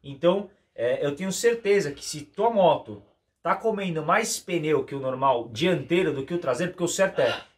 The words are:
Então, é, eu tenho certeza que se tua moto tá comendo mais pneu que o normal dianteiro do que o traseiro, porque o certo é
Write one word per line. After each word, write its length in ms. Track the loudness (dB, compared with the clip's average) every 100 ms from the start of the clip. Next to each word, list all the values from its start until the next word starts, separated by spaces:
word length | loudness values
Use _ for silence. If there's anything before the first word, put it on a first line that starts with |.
Então, 460 | -14 0 2 2 -2 _ _ -4
é, 300 | -2 0 -2
eu 100 | -4
tenho 160 | -6
certeza 640 | 2 2 2 2 2 2
que 100 | -8
se 180 | -10 -12
tua 280 | -12 -2 0
moto 520 | 4 4 4 -2 -16 -18 _ _ _
tá 140 | -2 0
comendo 480 | 0 -2 -4 -4
mais 340 | 0 0 0 -6
pneu 460 | -4 -2 2 0
que 100 | 0
o 60 | -6
normal 480 | -6 0 2 2 -2
dianteiro 640 | -2 0 0 0 0 2
do 120 | -2 -4
que 80 |
o 40 | -4
traseiro, 360 | -2 -2 -2
porque 100 | -2
o 60 | -4
certo 320 | 0 0 2
é 200 | 0 0 -8